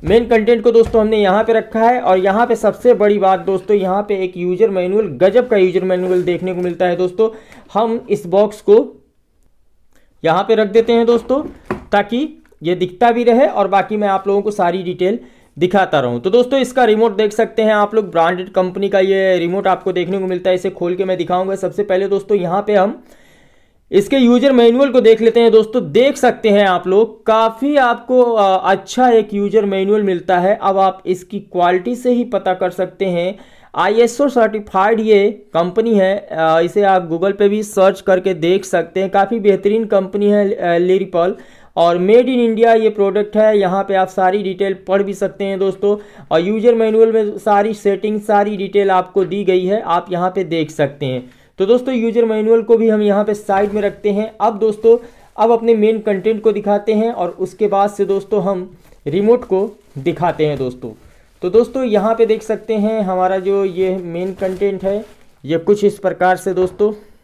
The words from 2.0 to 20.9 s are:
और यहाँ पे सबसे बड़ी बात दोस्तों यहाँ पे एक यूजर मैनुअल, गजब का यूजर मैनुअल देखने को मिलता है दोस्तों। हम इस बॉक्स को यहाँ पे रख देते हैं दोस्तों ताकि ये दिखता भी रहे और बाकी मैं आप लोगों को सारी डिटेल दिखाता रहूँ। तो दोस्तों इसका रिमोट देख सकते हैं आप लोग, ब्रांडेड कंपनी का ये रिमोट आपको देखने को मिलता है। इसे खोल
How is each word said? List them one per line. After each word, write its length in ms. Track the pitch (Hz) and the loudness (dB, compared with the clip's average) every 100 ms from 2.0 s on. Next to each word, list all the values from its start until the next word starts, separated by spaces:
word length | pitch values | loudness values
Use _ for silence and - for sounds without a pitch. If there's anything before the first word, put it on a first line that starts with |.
और 180 | - 185 | 2 2
यहाँ 280 | 190 196 240 | 2 0 0
पे 100 | 226 | 0
सबसे 380 | 220 196 247 | -2 0 2
बड़ी 240 | 233 208 208 | 4 2 2
बात 220 | 190 190 | 2 0
दोस्तों 360 | 175 190 185 208 | 0 -4 0 -2
यहाँ 260 | 185 190 | 0 -4
पे 220 | 208 196 | -2 -4
एक 120 | 185 180 | -4 -6
यूजर 340 | 175 180 220 | -4 0 0
मैनुअल, 360 | 190 180 196 208 | 0 -2 -2 -4
गजब 420 | 131 185 208 247 | 0 2 2 2
का 80 | 214 | 2
यूजर 280 | 185 175 | 2 0
मैनुअल 380 | 185 185 180 180 | -2 -2 0 -2
देखने 320 | 175 170 180 | -2 -4 -4
को 60 | 180 | -4
मिलता 260 | 180 170 180 | -6 -2 -2
है 100 | 175 | 0
दोस्तों। 340 | 180 180 220 220 - - - | -4 0 -2 -2 -20 -20 -8
हम 320 | 196 226 233 - | -2 -2 -2 -4
इस 160 | 202 175 | -6 -2
बॉक्स 340 | 190 208 208 | 0 0 -2
को 440 | - 208 269 - _ _ _ _ _ _ _ _ _ _ _ _ | 4 4 4 -10 _ _ _ _ _ _ _ _ _ _ _ _
यहाँ 180 | 156 165 | -2 0
पे 120 | 196 | 0
रख 140 | 220 214 | 0 2
देते 240 | 208 226 | 2 2
हैं 140 | 233 233 | 2 2
दोस्तों 380 | 233 233 262 311 - - - - | 0 0 -4 -4 -14 -12 -12 -2
ताकि 500 | 202 202 240 311 - _ _ | -2 0 -4 -6 -10 _ _
ये 120 | 156 | -6
दिखता 360 | 175 180 - 240 | -2 -4 0 2
भी 140 | 233 | 2
रहे 220 | 240 233 294 | 2 4 2
और 220 | - 196 | 0 0
बाकी 280 | 196 190 214 | 0 0 -2
मैं 120 | 208 | -2
आप 200 | 190 196 | -2 0
लोगों 140 | 202 | -2
को 80 | 202 | -2
सारी 320 | 208 175 180 | -2 -2 -2
डिटेल 360 | 180 160 180 233 - _ _ - | -6 -2 -2 -2 -8 _ _ -4
दिखाता 420 | 180 196 185 147 | 0 2 0 0
रहूँ। 200 | 127 120 | -2 -2
तो 100 | 151 | 0
दोस्तों 300 | 226 247 269 | 2 2 0
इसका 240 | 254 262 | -2 0
रिमोट 320 | 240 214 226 196 | 2 2 0 0
देख 160 | 214 | -4
सकते 300 | 208 220 - | 0 -4 0
हैं 100 | 214 | 0
आप 220 | 214 208 | 2 2
लोग, 160 | 220 202 | 0 -2
ब्रांडेड 380 | 165 165 180 185 | 0 0 -2 -4
कंपनी 400 | 190 185 190 196 | -2 -2 -2 -2
का 120 | 196 | 0
ये 380 | 190 196 190 180 | 2 2 2 0
रिमोट 280 | 170 185 190 | 0 -2 -2
आपको 260 | 180 196 | -2 -2
देखने 260 | 185 180 196 | -4 -4 -4
को 80 | 190 | -4
मिलता 240 | 180 185 | -4 -2
है। 60 | 185 | -2
इसे 140 | 190 | -2
खोल 240 | 185 175 | -6 -6